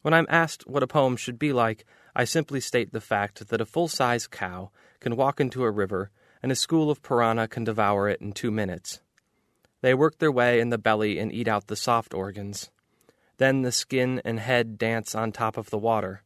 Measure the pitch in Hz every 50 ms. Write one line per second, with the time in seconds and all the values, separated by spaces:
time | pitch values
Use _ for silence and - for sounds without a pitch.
0 | _ 151 160 165 165 - - 165 165 156 - - - - 131 143 131 127 - 151
1 | 135 131 123 - - - 123 113 151 147 135 120 117 113 110 - - _ _ _
2 | _ - _ - 123 - - 165 147 - 139 135 - - - 123 113 - - 110
3 | - - 110 101 101 101 _ - 110 - 120 110 113 - - 160 175 160 - -
4 | 131 120 120 117 - - - - 98 92 90 92 95 98 _ _ _ _ _ _
5 | - 127 117 117 131 135 139 - 143 123 113 127 127 113 101 104 98 95 104 90
6 | 98 101 _ _ _ _ _ _ - 131 131 - - - 165 160 156 151 147 -
7 | - - 135 120 117 113 113 117 113 110 - 120 117 113 107 110 107 101 104 98
8 | 98 104 92 - - 104 101 - - 120 104 110 104 95 87 85 _ - - -
9 | _ _ _ _ _ _ _ _ _ _ _ _ _ _ _ _ - 127 131 131
10 | 151 156 _ _ 160 151 135 123 120 123 120 117 117 120 120 110 - 113 110 107
11 | 107 107 98 78 110 110 - 113 120 113 107 104 - - 107 - - 127 120 113
12 | 113 - - 92 95 101 95 104 98 101 104 - - - _ _ _ _ _ _
13 | _ _ _ _ _ _ _ - 131 135 135 135 127 127 117 - - _ 139 131
14 | 127 127 127 123 - - 113 110 107 123 131 120 117 113 107 104 113 113 117 113
15 | 104 - - 110 113 110 101 - 117 110 - - 107 - - 107 104 113 113 107
16 | 95 92 98 101 _